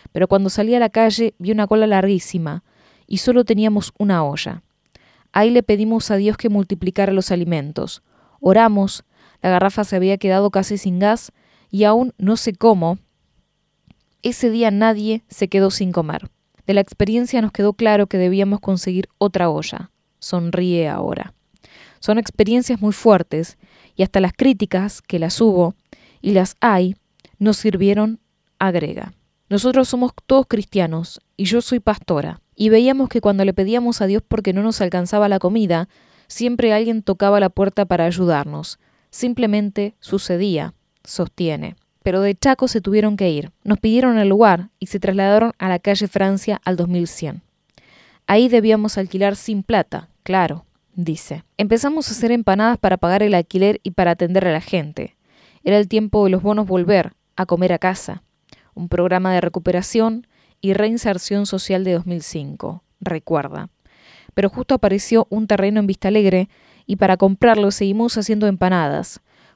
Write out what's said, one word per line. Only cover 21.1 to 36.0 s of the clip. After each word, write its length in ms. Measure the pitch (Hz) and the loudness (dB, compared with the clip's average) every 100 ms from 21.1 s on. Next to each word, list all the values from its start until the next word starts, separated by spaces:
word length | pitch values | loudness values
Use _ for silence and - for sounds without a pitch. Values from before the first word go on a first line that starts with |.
| 165 - _ _ _ _ - - _ | -8 -10 _ _ _ _ -20 -20 _
Son 180 | - 220 | -2 -2
experiencias 600 | 214 - 208 240 247 226 | -2 0 2 2 0 -2
muy 120 | 214 | -2
fuertes 640 | 196 233 190 - 156 165 _ _ _ _ | 2 4 4 2 -6 -6 _ _ _ _
y 80 | - | -2
hasta 160 | 190 196 | 0 2
las 120 | 180 | 0
críticas, 680 | - 269 208 208 180 202 - | 2 2 2 -2 -2 -4 -10
que 180 | - 175 | -6 -4
las 200 | 165 - | -4 2
hubo 360 | 226 180 175 - _ - _ _ | 4 4 0 -2 _ -20 _ _
y 120 | - | 0
las 240 | 196 190 - | 2 0 0
hay, 360 | 233 190 185 196 _ _ _ _ | 2 2 0 -4 _ _ _ _
nos 200 | 202 208 | 0 2
sirvieron, 600 | 220 185 196 202 220 226 _ _ _ _ | 0 2 2 2 0 -4 _ _ _ _
agrega. 540 | 190 175 151 - - - _ _ _ | -2 0 -4 -8 -14 -18 _ _ _
Nosotros 400 | 202 240 262 254 | 0 2 2 2
somos 240 | 247 247 - - | 0 -2 -4 2
todos 200 | 269 - | 2 2
cristianos 720 | 214 - 196 165 160 170 - _ - | -4 -2 -2 -2 -4 -8 -14 _ -6
y 80 | |
yo 160 | 190 233 | -2 -2
soy 180 | - 247 | 0 -2
pastora, 640 | 220 214 - 156 151 165 _ - | -2 -4 -2 -4 -4 -12 _ -2
y 140 | 214 | 4
veíamos 380 | 220 247 269 262 | 6 4 2 -2
que 120 | 233 | 0
cuando 240 | 214 196 | 0 2
le 100 | 196 | 0
pedíamos 460 | 185 196 240 240 233 | 0 -2 0 -2 -2
a 40 | 196 | -2
Dios 180 | 202 - | -2 -2
porque 260 | 220 196 | -4 -2
no 120 | 185 | -2
nos 160 | 220 220 | -2 -2
alcanzaba 480 | 185 180 180 208 208 | -2 -2 -2 0 2
la 100 | 196 | 2
comida, 500 | 180 226 202 165 185 _ | 0 0 0 -2 -4 _